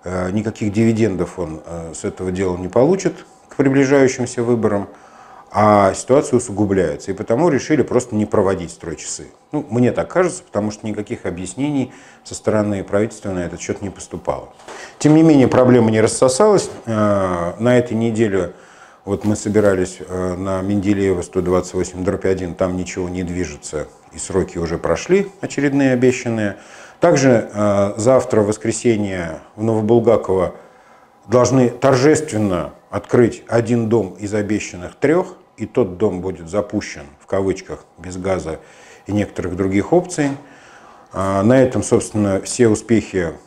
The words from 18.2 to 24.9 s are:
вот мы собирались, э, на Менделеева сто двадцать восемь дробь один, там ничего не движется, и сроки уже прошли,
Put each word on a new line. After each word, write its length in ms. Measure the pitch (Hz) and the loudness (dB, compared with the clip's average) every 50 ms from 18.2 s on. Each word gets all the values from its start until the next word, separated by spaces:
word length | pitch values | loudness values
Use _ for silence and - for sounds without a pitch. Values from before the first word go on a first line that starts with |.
| 113 107 95 95 87 85 - - - - - - - - - _ _ | 0 0 2 -2 -2 -4 -8 -16 -20 -20 -20 -20 -20 -20 -20 _ _
вот 200 | 95 98 90 - | -6 -6 -2 0
мы 100 | 104 107 | -2 -2
собирались, 640 | 104 - 107 101 107 101 101 98 92 90 90 - - | -2 -2 0 2 4 4 4 4 2 0 -4 -4 -14
э, 360 | 78 80 90 92 90 92 90 | -12 -10 -6 -6 -4 -4 -4
на 260 | 87 95 98 95 92 | -4 -4 -4 -4 -4
Менделеева 600 | 95 98 104 104 90 101 104 98 98 98 92 87 | -2 -2 -2 0 2 0 0 2 2 0 0 0
сто 180 | 85 - - 95 | -4 -4 -4 -4
двадцать 340 | 87 87 92 90 87 - - | 0 2 0 0 0 -2 -4
восемь 300 | 92 90 - - 90 90 | -6 -6 -4 -6 -4 -4
дробь 220 | 95 98 - - | -2 -4 -2 -2
один, 280 | 95 95 90 92 87 82 | -2 -2 -2 -4 -8 -4
там 220 | - 95 90 90 | -4 -2 -2 -2
ничего 320 | 92 90 - - 98 90 87 | -4 -6 -6 -6 -6 -6 -6
не 160 | 90 90 92 | -6 -6 -6
движется, 640 | 82 87 90 87 78 73 67 - - - 76 76 - - - _ - | -6 -4 -6 -6 -6 -8 -14 -14 -10 -8 -8 -8 -10 -14 -20 _ -20
и 60 | - 80 | -16 -14
сроки 380 | - - 87 92 82 85 - 87 | -12 -2 -2 -2 -2 -2 -4 -6
уже 200 | 82 78 85 82 | -6 -4 -6 -4
прошли, 540 | - 78 | -2 -2